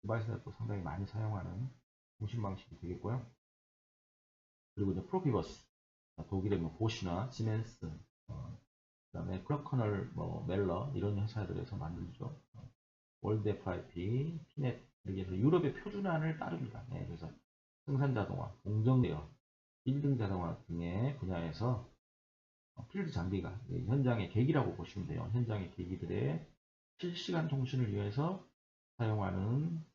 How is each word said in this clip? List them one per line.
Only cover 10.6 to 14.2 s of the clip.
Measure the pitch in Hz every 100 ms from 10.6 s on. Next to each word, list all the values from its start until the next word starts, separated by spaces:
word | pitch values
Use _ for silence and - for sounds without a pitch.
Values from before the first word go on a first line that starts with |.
| 95 85 -
이런 | - 101 101
회사들에서 | 107 107 92 90 87 98
만들죠. | 80 87 87 - - - _
어, | - - _ _ _ _ _
월드 | 98 107 104
에프아이피, | 98 95 87 - 87 95 123